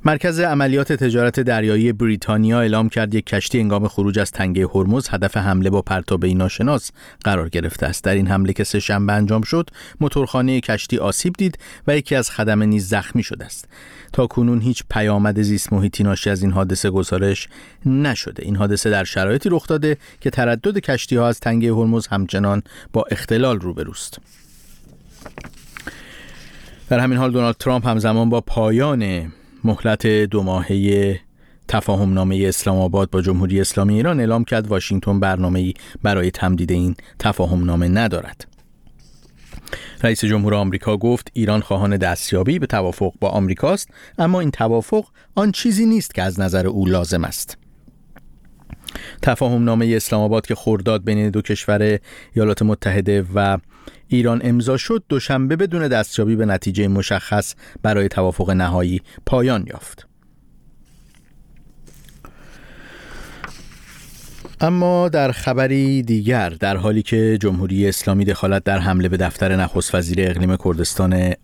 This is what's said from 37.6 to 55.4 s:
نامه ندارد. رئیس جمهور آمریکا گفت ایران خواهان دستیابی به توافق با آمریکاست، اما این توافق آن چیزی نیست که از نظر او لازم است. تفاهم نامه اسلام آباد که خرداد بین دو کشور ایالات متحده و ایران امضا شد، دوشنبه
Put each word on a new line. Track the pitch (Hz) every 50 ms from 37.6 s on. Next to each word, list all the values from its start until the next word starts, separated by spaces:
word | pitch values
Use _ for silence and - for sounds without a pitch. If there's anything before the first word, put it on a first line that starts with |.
| 87
نامه | 87 85 85 87 87
ندارد. | 92 107 117 110 92 85 - - - _ - - - - - _ - _ - - - - - - - - - - - - - - - - - - - - - - - -
رئیس | - 117 113 - -
جمهور | 104 107 107 101 107 104
آمریکا | 104 101 98 95 101 - - 107
گفت | 101 101 117 120 120 - -
ایران | _ 123 110 101 104 107
خواهان | 104 - 101 95 98 101 101
دستیابی | 95 95 87 87 - - - - 90 92 123 160 180
به | 143
توافق | - - 104 92 90 90 - - - - -
با | - 98
آمریکاست، | - 107 98 92 92 - - 147 190 202 - - - - - - - -
اما | 165 170 185 180
این | 175 147
توافق | - - 117 113 117 113 110 - - 214 208 - _ - - _ -
آن | 208 202 208
چیزی | 190 - - 240 208 196 226
نیست | 226 226 220 - - -
که | -
از | 90 95 90 98
نظر | 98 92 87 95 92
او | 95 98 101 95
لازم | 90 92 90 87 80 90 87 82
است. | 92 - - - - - - - - - - - - _ - - - - - - - - - - - - - - - - - - - - - - - - -
تفاهم | - - 120 - 135 120 123 120 117
نامه | 117 113 113 117 113 113
اسلام | 110 - - 113 107
آباد | 107 104 110 113 -
که | - 113
خرداد | - - 110 110 98 95 117 110 104 92
بین | 107 107 104 107 104
دو | 95 107
کشور | 101 - 107 - - - 104 104 107 107 107 101 - - - - - - -
ایالات | 113 107 107 101 -
متحده | 113 107 107 - - 98 92 101 92 98 101 101 95 87 92
و | 101 101 98 98 92 - - - - - - - - - -
ایران | - 123 117 117 117 117 -
امضا | 123 120 120 113 127 131
شد، | 127 - - 226 226 - _
دوشنبه | 151 135 - - 139 131